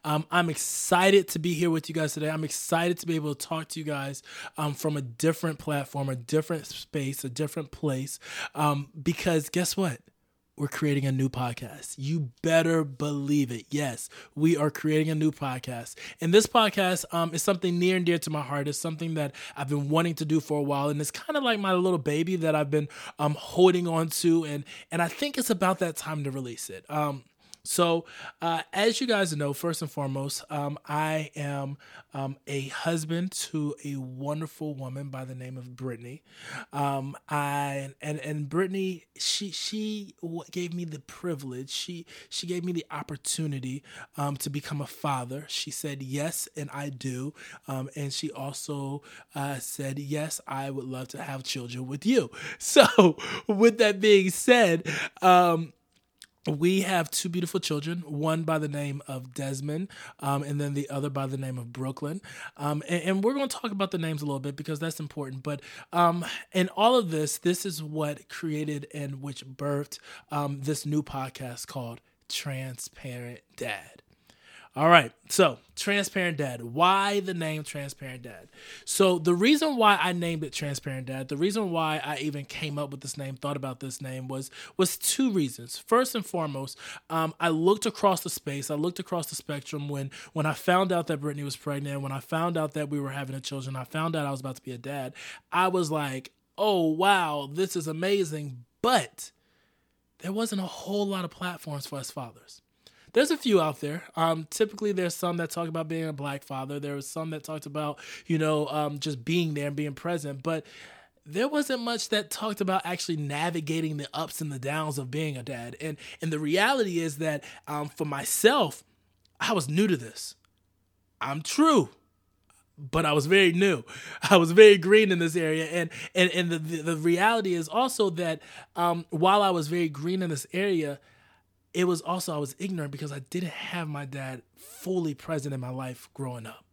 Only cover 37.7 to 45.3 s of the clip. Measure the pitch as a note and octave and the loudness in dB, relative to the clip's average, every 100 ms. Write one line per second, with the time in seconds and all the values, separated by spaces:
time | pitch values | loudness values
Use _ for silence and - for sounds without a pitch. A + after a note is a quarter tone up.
37.7 | C#3 C#3 - D3+ D3+ D3 D3+ C#3+ D#3+ F#3+ | -4 -8 -10 -8 -6 -6 -6 -2 -2 0
38.7 | G3 F#3+ F3 _ - - - G3+ - - | -2 -4 -6 _ -6 -4 -2 -4 -8 -6
39.7 | G#3+ G#3+ G#3+ G3 - E3+ E3 - F3+ F3 | -6 -6 -6 -12 -12 -8 -8 -8 -8 -6
40.7 | F3 E3+ D3 - - F3+ D3 C3+ B2+ C3+ | -6 -8 -10 -14 -10 -6 -6 -8 -10 -8
41.7 | - - E3+ E3+ - - - F3 F3+ F3 | -8 -8 -12 -14 -20 -12 -10 -4 -4 -2
42.7 | F3 - D3 - C#3+ - - D#3 C#3 B2+ | -4 -6 -10 -8 -8 -6 -2 -2 -4 -6
43.7 | C3+ - - - - C#3+ C#3 - C#3+ - | -8 -12 -20 -16 -4 -4 -4 -6 -6 -6
44.7 | D3 C#3+ - D3+ C3 B2 | -6 -6 -6 -4 -4 -4